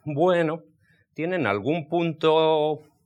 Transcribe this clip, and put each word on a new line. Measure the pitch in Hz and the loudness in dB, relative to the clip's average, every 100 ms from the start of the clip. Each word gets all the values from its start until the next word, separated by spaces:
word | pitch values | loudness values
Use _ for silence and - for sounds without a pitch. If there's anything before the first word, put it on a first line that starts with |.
bueno, | - 143 180 175 160 165 - _ _ _ _ | -8 0 2 2 0 -4 -12 _ _ _ _
tienen | - 160 185 117 | -8 -4 -2 0
algún | 101 131 165 147 | -2 -2 -4 -2
punto | 175 170 160 160 160 160 156 151 151 - _ | -2 -2 0 2 4 4 2 0 -4 -10 _